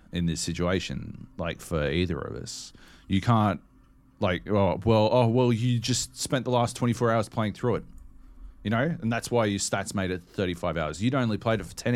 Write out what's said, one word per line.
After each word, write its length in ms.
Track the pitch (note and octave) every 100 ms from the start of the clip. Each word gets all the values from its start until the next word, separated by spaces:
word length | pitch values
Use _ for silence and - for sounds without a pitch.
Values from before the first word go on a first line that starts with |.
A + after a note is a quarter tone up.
| -
in 140 | F2 E2+
this 140 | E2
situation, 840 | - E2+ F2 F#2 - - - - - -
like, 240 | E2+ -
for 280 | - E2 C#2+
either 300 | D#2 F2+ D2+
of 160 | - A1
us. 360 | - - - - - - -
You 140 | F#2+
can't, 400 | F#2 A2+ G#2+ E2+ - - - - - -
like, 280 | G2+ F2+ -
oh, 300 | G#2 G2 E2+ G2
well, 240 | A2+ G#2+
oh, 160 | A#2+ A#2
well, 240 | A#2+ B2
you 260 | A2+ B2 A#2+
just 380 | A#2+ B2 - -
spent 220 | - C3+ A#2+
the 60 |
last 240 | B2 A#2+ -
twenty-four 340 | A#2+ A#2 A#2+
hours 200 | A2+ G#2+
playing 240 | - G#2+
through 220 | F#2 B2+ F#2
it, 100 | - - - - - - - - G#2
you 40 |
know? 280 | A2+ D3 E3
And 100 | A2
that's 200 | A#2 -
why 140 | A#2+ A2
your 140 | G2+
stats 360 | - G2+ G2 G#2
made 160 | F#2+
it 100 | F2+ -
thirty-five 420 | - F#2 F2 F2+ E2
hours. 260 | D#2 D#2
You'd 140 | A2+ C3+
only 220 | A#2+ G#2
played 240 | A#2 A2+
it 40 | F2
for 80 | -
ten 200 | -